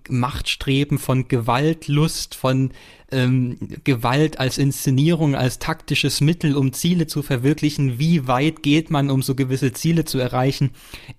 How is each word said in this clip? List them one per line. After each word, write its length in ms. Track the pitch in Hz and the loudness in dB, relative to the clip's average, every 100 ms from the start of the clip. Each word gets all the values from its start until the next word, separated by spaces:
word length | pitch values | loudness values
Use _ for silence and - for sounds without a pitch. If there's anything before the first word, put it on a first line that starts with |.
| - | -4
Machtstreben, 920 | 127 123 - - - - 135 143 139 | -2 -2 -2 -6 -4 0 0 0 -2
von 280 | - 131 127 | 0 0 0
Gewaltlust, 1080 | 131 113 120 151 160 - 147 160 - - | 0 0 0 0 -2 0 0 0 -2 -10
von, 360 | - 131 131 131 - - - - | -4 0 0 0 -4 -18 -20 -6
ähm, 460 | 135 123 127 123 - - - | 0 2 2 0 -4 -12 -6
Gewalt 560 | - 123 117 135 156 - | -2 0 2 2 2 0
als 180 | 131 - | -4 0
Inszenierung, 800 | 139 - 143 131 151 170 156 | 0 0 0 2 2 2 2
als 240 | 135 127 - | 2 0 -2
taktisches 640 | - 160 - 147 147 - | -6 -6 -4 -2 -2 2
Mittel, 360 | 143 165 156 143 | 2 2 0 2
um 160 | 135 | 0
Ziele 360 | 127 175 175 156 | 0 0 0 0
zu 140 | 151 | -4
verwirklichen. 760 | 139 131 131 151 151 147 139 120 | -2 0 0 2 0 0 -2 0
Wie 300 | 156 170 127 | 2 2 2
weit 340 | 127 151 160 | 2 2 0
geht 280 | 147 147 160 | 2 2 2
man, 180 | 147 139 | 0 2
um 120 | 135 | 0
so 120 | 131 | 0
gewisse 380 | 131 131 131 131 | -2 -2 0 -2
Ziele 320 | - 160 165 | 0 0 0
zu 140 | 156 135 | 0 -2
erreichen? 500 | 123 123 131 139 139 - - - - | -2 0 0 2 -2 -2 -14 -20 -20